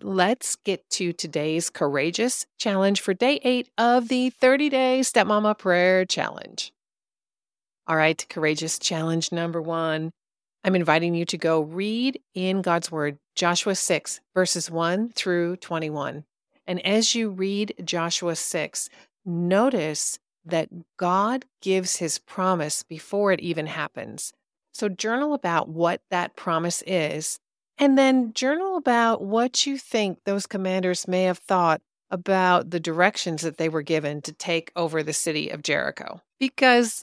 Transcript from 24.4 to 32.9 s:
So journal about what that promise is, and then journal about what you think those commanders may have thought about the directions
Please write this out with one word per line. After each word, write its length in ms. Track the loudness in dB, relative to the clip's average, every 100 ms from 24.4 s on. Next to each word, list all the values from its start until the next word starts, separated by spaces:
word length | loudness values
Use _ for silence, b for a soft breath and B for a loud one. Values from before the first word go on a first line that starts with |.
| _ _ _
So 160 | -6 -4
journal 420 | -4 -2 -2 0
about 340 | -2 0 0 0
what 340 | 0 0 0 _
that 260 | -2 -2 -6
promise 460 | -2 -2 -2 -4 -2
is, 520 | -2 0 -4 -6 -8 _ _ _ 2
and 220 | 4 6
then 340 | 6 4 0
journal 440 | -2 -2 0 -2 -2
about 440 | 2 2 2 0
what 460 | 0 0 0 0 -2
you 100 | -4
think 440 | -4 -2 0 -2
those 220 | -4 -4 -4
commanders 600 | -4 -2 0 0 -2 -2
may 180 | 0
have 140 | 2 0
thought 440 | 0 2 4 2 -2 _ _
about 600 | -6 0 2 6 4 2
the 100 | -4
directions 640 | -2